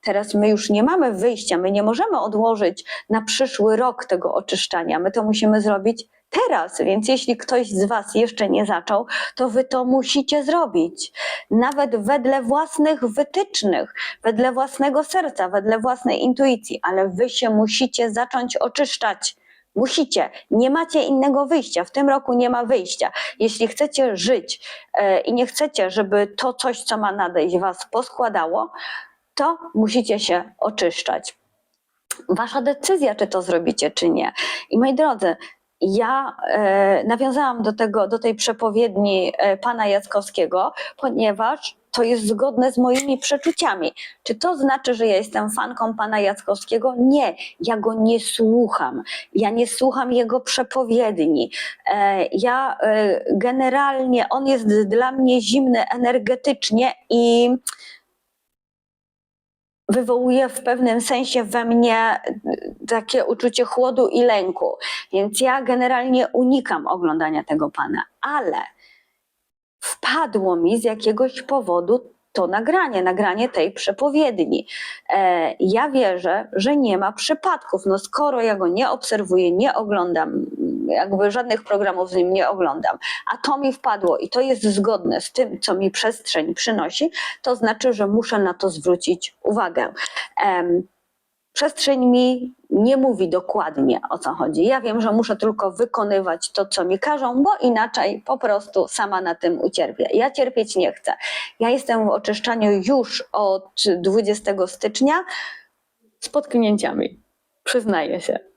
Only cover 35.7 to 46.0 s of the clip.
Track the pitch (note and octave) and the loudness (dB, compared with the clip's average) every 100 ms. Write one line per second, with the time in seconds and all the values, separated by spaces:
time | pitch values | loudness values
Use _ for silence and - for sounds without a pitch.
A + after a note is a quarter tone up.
35.7 | _ G3 G3 A3+ C4+ C4+ - - G#3 G#3 | _ -2 0 0 0 -2 -8 -2 0 2
36.7 | G3 G3 F#3 G#3 A#3 C4+ C4 C#4 A#3+ G#3+ | 4 4 4 2 0 0 0 0 0 -4
37.7 | G#3+ A3+ G#3 G3 A3+ A3+ A3 - A3+ A#3 | -2 -2 0 0 0 -2 -2 -2 -2 0
38.7 | G#3+ A#3 F#3+ G3+ F#3+ F3+ - G3+ F#3+ A#3 | 2 0 2 2 2 0 0 0 0 -2
39.7 | A#3 G#3+ G3+ G3+ G#3 G3+ - E3 F3+ G#3+ | -2 0 0 0 -4 -4 -2 0 0 -2
40.7 | - - - C4+ A#3 G#3+ G3+ A3+ D4+ - | -4 -14 -6 -4 0 0 0 -2 -2 -8
41.7 | - _ - A#3 A#3+ G#3+ G#3+ C4+ A3 B3+ | -14 _ -2 0 0 0 0 0 2 0
42.7 | B3 B3 B3+ C#4 C4 - C#4+ D#4+ - E4 | 2 2 2 0 -2 0 -2 0 -2 -2
43.7 | F#3+ D#3+ - - - - A3 F4 E4 C4+ | -2 -6 -8 -18 -16 -8 -4 -2 0 0
44.7 | C4 C4 A#3+ A3+ G3 G#3+ - G#3+ G#3+ G#3+ | 0 0 0 2 2 0 -4 -4 -4 -6
45.7 | B3 A3+ A3 | -4 -4 -4